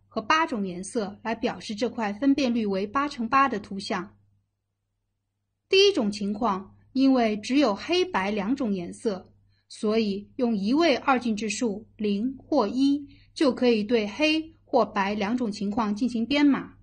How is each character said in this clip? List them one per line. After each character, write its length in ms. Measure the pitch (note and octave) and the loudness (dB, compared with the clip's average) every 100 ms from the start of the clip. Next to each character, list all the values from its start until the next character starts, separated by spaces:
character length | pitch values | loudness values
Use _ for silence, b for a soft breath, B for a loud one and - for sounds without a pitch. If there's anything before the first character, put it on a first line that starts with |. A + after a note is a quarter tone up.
| _ | _
和 120 | A3+ | -10
八 240 | G#3+ D#4+ E4 | 0 2 2
种 220 | A3+ G3 | -2 -6
颜 160 | F3 | -8
色 360 | F#3+ A#3 G3 G3+ | -6 -6 -6 -6
来 100 | A3 | -8
表 260 | A3+ A3+ F3 | -4 -4 -6
示 140 | - | -10
这 160 | G#3 A#3+ | -6 -6
块 220 | A#3+ G#3 | -4 -6
分 220 | G3+ C#4 | 0 0
辨 200 | C#4 B3 | 2 2
率 120 | A#3 G#3 | 0 0
为 200 | F#3+ G#3 | -2 -2
八 220 | - D4 | -2 -4
乘 220 | - A3+ | -4 0
八 180 | C4+ C4+ | 2 2
的 120 | G#3 | 0
图 200 | - G3 | -8 -10
像。 380 | - G3 - _ _ _ _ _ _ _ _ _ _ _ _ _ _ _ - | -6 -6 -6 _ _ _ _ _ _ _ _ _ _ _ _ _ _ _ 2
第 180 | F#4+ G4+ | 6 6
一 60 | |
种 180 | F4+ G#3 | 4 -2
情 220 | G3+ G3+ | -2 -6
况， 420 | G#3 A3+ F#3+ - - _ | -2 -2 -2 -6 -20 _
因 220 | C4 C4+ | 2 4
为 240 | C4 A3 G#3 | 4 2 -2
只 200 | G#3 C#4 | 0 2
有 180 | B3+ G3 | 2 0
黑 280 | - F4+ | -2 0
白 280 | F#4 G3 G3 | 0 -2 -2
两 240 | G#3+ F#3+ C4+ | -4 -2 -2
种 180 | A#3 | -2
颜 200 | F#3+ E3+ | -4 -6
色， 400 | G3+ A3+ F#3 - _ _ _ _ | -6 -4 -6 -10 _ _ _ _
所 320 | - G#3 A3+ | -4 0 0
以 320 | G#3+ G3 - - | 0 -2 -8 -2
用 220 | A#3+ G#3 | 0 0
一 160 | G3 | 0
位 220 | C#4+ E4+ A#3+ | 2 4 2
二 240 | - B3+ | 2 2
进 160 | A#3+ G#3 | 2 -2
制 140 | A3 | -2
数 380 | G3+ A#3 G3 - - | -2 -4 -4 -12 -6
零 400 | G#3 G3+ B3+ C4+ | -2 0 -2 -6
或 300 | - D4 G3+ | -2 0 2
一 400 | B3 C#4 C#4+ B B B | 2 2 2 B B B
就 200 | - C#4+ | 0 0
可 160 | B3 B3 | 4 2
以 140 | A3 | 2
对 240 | G#3 A#3 G#3 | 2 0 0
黑 480 | A#3+ D#4 D#4 D#4 - | 0 0 0 -4 -18
或 220 | - B3 G#3+ | -2 0 2
白 280 | G#3 G3 | 0 -2
两 220 | G#3+ G3 B3 | -2 -2 -2
种 140 | A3+ | -4
情 180 | - G3 | -4 -4
况 260 | A3 G#3 G#3 | -2 -2 -2
进 140 | B3+ | -2
行 160 | A3+ A#3 | -2 -2
编 200 | C#4+ D4 | 4 4
码， 280 | G#3 E3 - | 4 -2 -16